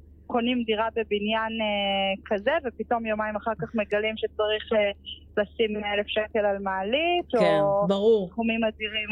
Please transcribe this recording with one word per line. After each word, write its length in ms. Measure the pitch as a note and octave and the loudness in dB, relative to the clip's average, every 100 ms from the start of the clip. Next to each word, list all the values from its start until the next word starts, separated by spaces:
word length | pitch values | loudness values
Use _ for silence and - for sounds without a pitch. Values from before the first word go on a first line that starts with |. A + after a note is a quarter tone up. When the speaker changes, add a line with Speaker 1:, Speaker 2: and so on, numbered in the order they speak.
| - - - | -10 -20 -4
Speaker 1:
קונים 360 | A#3+ A#3 B3 | -2 0 0
דירה 240 | A3 G#3 A3+ A#3 | 0 0 0 -2
בבניין, 560 | G#3+ G#3 G#3 A3 A3 A3+ | -2 -2 0 -2 -2 -2
אה, 600 | G#3+ G3+ G3 G3 G3 G3 - | -2 0 0 0 0 -2 -2
כזה, 260 | G3+ A3 E4 B3+ | -2 2 0 -2
ופתאום 400 | - G#3+ A#3 A3+ | -6 -2 -2 0
יומיים 300 | G#3+ G#3+ G#3+ | -2 -2 -4
אחר 160 | A#3 G#3+ | -4 -4
כך 140 | A3+ A3+ | -4 -4
מגלים 380 | G#3 G#3 G#3+ A3 | 0 0 0 -2
שצריך, 560 | G#3+ - G#3+ G#3+ - | -4 -2 -2 -2 0
אה, 180 | A3 G3+ - - - - G#3+ | 2 2 -2 -12 -16 -6 -4
לשים 380 | G3+ - A3 G#3 | -2 0 -2 -2
אלף 300 | G#3 G3+ G#3 | -2 -2 -2
שקל 320 | A3 G#3+ A3 | -4 -2 0
על 200 | G3+ G3 | 2 0
מעלית, 680 | G3 F#3+ G3 C#4 E4+ F4 F4 | -2 -2 0 0 2 0 0
Speaker 2:
כן, 280 | A#3+ G3+ G3+ | 2 4 4
Speaker 1:
או 260 | G3+ G3 G3 | 4 4 2
Speaker 2:
ברור. 420 | G3 A3 A3 F3+ | 4 4 4 2
Speaker 1:
סכומים 320 | - A3+ A3+ | -2 -2 0
אדירים 440 | A3 A3 G#3+ G#3+ G#3+ | 0 -2 -6 -6 -4